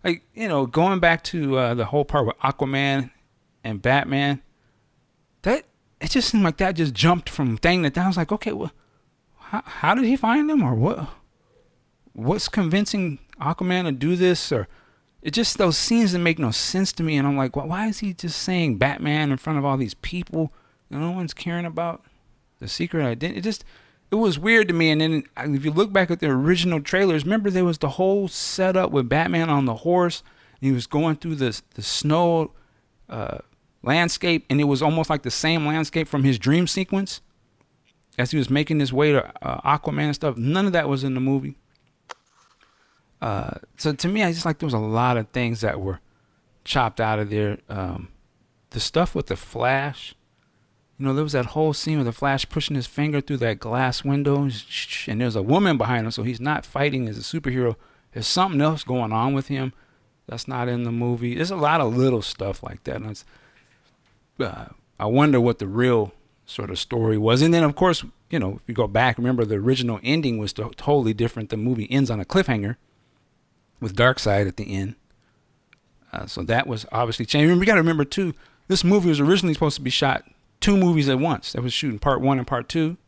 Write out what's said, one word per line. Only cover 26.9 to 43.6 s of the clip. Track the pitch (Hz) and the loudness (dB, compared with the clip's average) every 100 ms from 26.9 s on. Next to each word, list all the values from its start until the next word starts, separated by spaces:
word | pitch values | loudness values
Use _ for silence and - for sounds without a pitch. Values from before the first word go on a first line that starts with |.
| 185 196 156 | 2 2 2
remember | 143 220 202 | 0 0 2
there | 185 | 2
was | 180 160 | 2 0
the | 147 | -2
whole | - 185 202 190 | 0 2 2 -2
setup | - - - 185 185 180 | -6 -6 0 2 2 2
with | 143 120 | 0 2
Batman | 143 175 170 165 | 0 2 0 2
on | 143 | 2
the | 131 110 | 0 -2
horse, | 170 180 175 - - _ _ _ | 0 2 2 -2 -14 _ _ _
and | 135 | 0
he | |
was | 127 - | 0 0
going | 147 160 151 | 0 0 0
through | 170 151 | -4 -2
the, | 127 107 _ | -2 -2 _
the | - | -12
snow, | 104 - 147 156 175 165 156 - _ _ _ _ - | -6 -2 2 4 4 2 -2 -8 _ _ _ _ -14
uh, | 117 - - - _ _ _ | -10 -8 -10 -16 _ _ _
landscape, | - 160 170 - 180 165 - | -2 0 0 0 0 0 0
and | 139 | 2
it | |
was | 147 135 | 2 2
almost | 151 160 156 | 2 0 0
like | 151 | -2
the | 123 | -2
same | - 160 165 | -2 0 2
landscape | 147 156 151 165 156 | 0 -2 -2 -4 -2
from | 143 | 2
his | 135 120 | 2 2
dream | 131 160 175 | 2 4 2
sequence | - 185 196 196 - _ _ _ _ _ _ _ _ _ - | -2 -2 -2 -2 -10 _ _ _ _ _ _ _ _ _ -4
as | 123 | 0
he | 156 | 0
was | 120 | 2
making | 139 151 156 | 0 2 0
his | 135 | 0
way | 127 151 | 2 4
to, | 139 - - - | 4 0 -8 -6
uh, | - - 147 | -4 0 0
Aquaman | - 147 151 | 0 -2 -2
and | |
stuff. | 139 151 117 | -2 -4 -2
None | 123 180 196 | 0 2 2
of | |
that | 175 143 | 0 0
was | 139 | -2
in | 135 | -2
the | 131 | -2
movie. | 131 135 139 135 _ _ _ _ - - _ _ _ _ _ _ _ _ _ _ | 0 0 -4 -14 _ _ _ _ -20 -20 _ _ _ _ _ _ _ _ _ _
Uh, | 113 101 - - | -6 -4 -6 -10